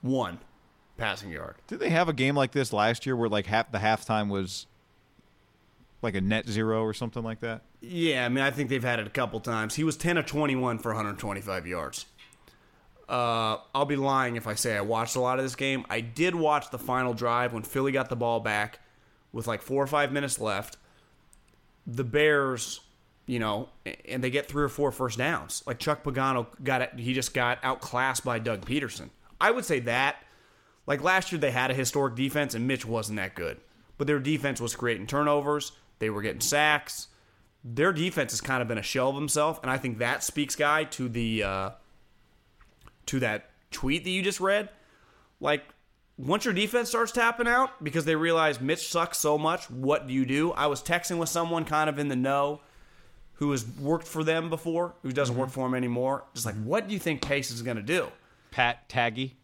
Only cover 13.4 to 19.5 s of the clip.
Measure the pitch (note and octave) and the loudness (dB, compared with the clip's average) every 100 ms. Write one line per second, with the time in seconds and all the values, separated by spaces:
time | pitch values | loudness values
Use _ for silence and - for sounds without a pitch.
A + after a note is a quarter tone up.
13.4 | A2 A2 - C#3 C#3 C#3+ C#3 C3+ B2 A#2 | 0 -2 -4 -2 0 2 2 2 2 -2
14.4 | A2+ G#2+ B2 G#2 G2+ A2+ A2+ C3 B2 B2+ | -4 -2 0 0 2 0 0 0 2 2
15.4 | C3+ B2+ C3+ C3 - A2 A#2 A#2 F3 E3+ | -2 -2 -2 -2 -2 -4 -4 0 0 4
16.4 | D#3 D3 - B2 - B2+ B2+ A2+ A#2+ A#2+ | 2 2 0 -10 -2 0 0 0 2 2
17.4 | B2 A#2 A2 C3+ C3+ C3 - A#2 A#2 A#2 | 2 -2 -4 -2 0 0 -2 -2 0 0
18.4 | A2 G#2 G#2+ - - _ _ _ _ A#2 | 0 0 -2 -8 -20 _ _ _ _ -8
19.4 | A2+ | -4